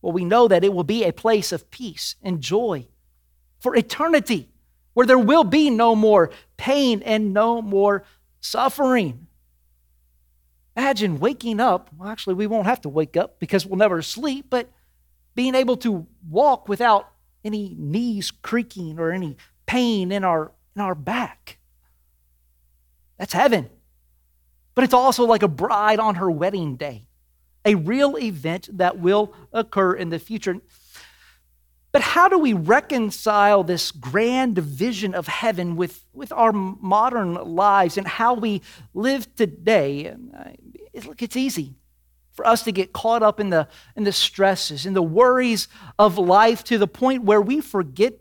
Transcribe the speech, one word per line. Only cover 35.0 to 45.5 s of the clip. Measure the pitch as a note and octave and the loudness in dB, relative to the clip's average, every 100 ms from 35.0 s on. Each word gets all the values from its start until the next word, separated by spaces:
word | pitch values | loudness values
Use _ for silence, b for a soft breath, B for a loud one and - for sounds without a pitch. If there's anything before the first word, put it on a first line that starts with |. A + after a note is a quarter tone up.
| G3+ | -6
of | F3+ E3+ | -6 -6
heaven | - A#3 F#3 F3 | -4 -4 -2 -4
with, | E3 F3 - _ | -4 -6 -6 _
with | - C4+ | -18 -10
our | A3 A3+ | 0 2
modern | G#3+ F#3+ G3 F#3+ G3+ A#3+ A#3+ F#3+ | 2 -4 -8 -2 2 2 0 -2
lives | F3 - E3 G3+ G3 F3+ G3 | -4 -6 0 2 4 2 -2
and | G3 | -8
how | - A#3 | -2 0
we | B3 A3 G3+ B B B | 0 -2 -4 B B B
live | F#3 A#3 C4+ A3 | -6 -2 -2 -6
today? | - G#3+ D3 F3 G#3+ C#3 C#3+ D3 | -2 -2 -2 0 2 2 -4 -10
And, | - - | -14 -20
uh, | - - - - - G#4 | -20 -20 -20 -20 -20 -20
it, | - F3 | -18 -18
look, | - | -12
it's | A#3+ B3 | -8 -4
easy | C4+ - C3+ C3 _ _ _ _ _ | -4 -4 -10 -14 _ _ _ _ _
for | - - | -2 2
us | A3+ | 2
to | - | 0
get | F#3+ F#3 | -4 -4
caught | - A3+ A#3 | -4 -2 2
up | A3 G#3 | 2 2
in | G3+ | 0
the, | E3+ D#3 b b - | 0 -2 b b -4
in | |
the | G3+ | -2
stresses, | - - - G3 F#3 - C#3+ D#3+ | -2 -4 2 2 2 -6 -8 -4
in | |
the | F#3+ | -2
worries | E3 E3 B3 B3+ B3 | 0 4 4 4 0